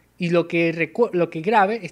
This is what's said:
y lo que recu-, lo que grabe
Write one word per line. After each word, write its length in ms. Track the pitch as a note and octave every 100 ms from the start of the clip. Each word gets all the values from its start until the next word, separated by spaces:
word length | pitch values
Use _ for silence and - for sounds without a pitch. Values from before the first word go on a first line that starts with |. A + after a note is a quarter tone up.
| _ _
y 140 | F3
lo 180 | E3+ E3+
que 260 | E3+ E3+
recu-, 360 | E3 D#3 - A3
lo 180 | F3+ E3
que 120 | E3
grabe 380 | E3+ A3+ F#3+ A3+ F3+